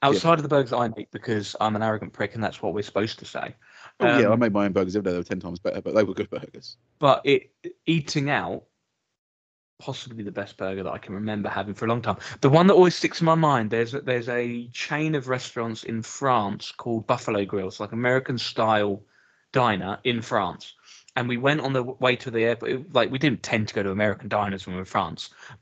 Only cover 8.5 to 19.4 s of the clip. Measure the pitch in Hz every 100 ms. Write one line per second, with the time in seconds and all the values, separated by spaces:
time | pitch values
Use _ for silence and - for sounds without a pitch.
8.5 | 104 - _ _ _ _ _ _ _ _
9.5 | _ _ _ - 135 127 113 101 92 101
10.5 | - 95 98 92 - - 95 107 104 98
11.5 | - 101 98 110 117 110 98 - - 139
12.5 | 156 185 196 180 - 160 - 165 160 156
13.5 | 131 110 113 117 117 - 123 120 123 120
14.5 | 120 120 - - 147 156 151 123 127 -
15.5 | - 117 110 - 113 110 - 139 123 101
16.5 | 101 - - 123 113 107 123 - 107 98
17.5 | 101 95 - 104 113 123 127 135 120 -
18.5 | - 110 107 104 101 - _ _ _